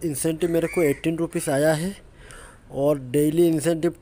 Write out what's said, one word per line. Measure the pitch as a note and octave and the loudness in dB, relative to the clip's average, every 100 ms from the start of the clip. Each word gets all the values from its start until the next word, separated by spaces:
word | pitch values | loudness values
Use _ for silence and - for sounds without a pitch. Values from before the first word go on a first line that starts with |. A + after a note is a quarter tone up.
incentive | E3+ C3+ D#3+ D#3+ E3+ | -4 -2 -2 0 0
मेरे | E3+ D#3+ | 0 0
को | F3+ | 0
एटीन | D3+ C#3 D#3+ E3 | 0 0 -2 -2
रुपीज | E3 E3+ - | -4 -4 -2
आया | C3+ D3+ | 2 2
है | D#3 F3+ G3+ - - - - - - - | 2 -2 -8 -18 -20 -20 -20 -20 -20 -12
और | C3+ C#3+ D3+ | -2 0 0
daily | B2+ C#3+ D3+ D#3+ F3 | 0 0 2 4 2
incentive | D#3+ C#3+ E3 E3+ - | 2 0 0 -2 -4